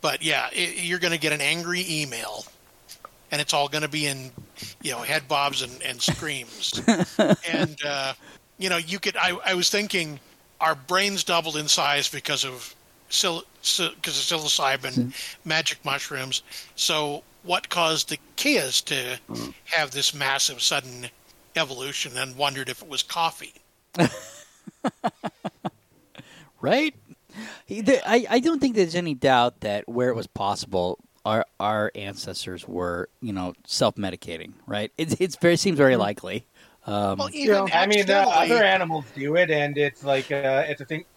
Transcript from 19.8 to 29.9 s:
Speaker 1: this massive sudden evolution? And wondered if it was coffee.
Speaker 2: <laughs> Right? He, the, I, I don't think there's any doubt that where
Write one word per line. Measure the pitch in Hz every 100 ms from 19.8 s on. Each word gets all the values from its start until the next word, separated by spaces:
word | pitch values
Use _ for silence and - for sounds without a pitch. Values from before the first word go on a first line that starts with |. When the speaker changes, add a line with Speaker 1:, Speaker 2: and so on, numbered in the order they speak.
| 147
Speaker 1:
this | 135 135
massive | 147 135 135 - 127
sudden | - 151 127 123 123 _ _ _ _ 165
evolution? | 147 131 135 139 147 123
And | 131 127
wondered | 143 135 131
if | 123
it | -
was | 131
coffee. | - 170 165 - - - _ _ _ -
Speaker 2:
<laughs> | 170 - - - - _ - _ 262 _ - _ 226 _ 214 _ 202 _ _ _ _ - - - - _
Right? | 131 233 311 - _ - _ 196 220 - _
He, | 208
the, | 214 262 -
I, | 233 233
I | 240
don't | 277 320
think | 277
there's | 220 175 170
any | 175
doubt | 131 139 127 120 -
that | 110 101
where | -